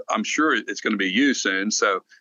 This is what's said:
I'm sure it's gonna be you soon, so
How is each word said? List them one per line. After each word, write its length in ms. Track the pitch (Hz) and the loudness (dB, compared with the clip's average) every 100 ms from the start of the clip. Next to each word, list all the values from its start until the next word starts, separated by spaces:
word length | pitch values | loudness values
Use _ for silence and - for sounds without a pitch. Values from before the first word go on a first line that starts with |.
| - | -4
I'm 140 | 110 | -4
sure 300 | 107 - 156 113 | -2 0 2 0
it's 260 | - 101 | -2 -6
gonna 160 | 120 104 | -2 -2
be 100 | 95 | 0
you 240 | 104 143 113 | 2 2 2
soon, 340 | 101 95 104 | -2 -2 -2
so 300 | - 107 95 - - | 0 0 0 -4 -14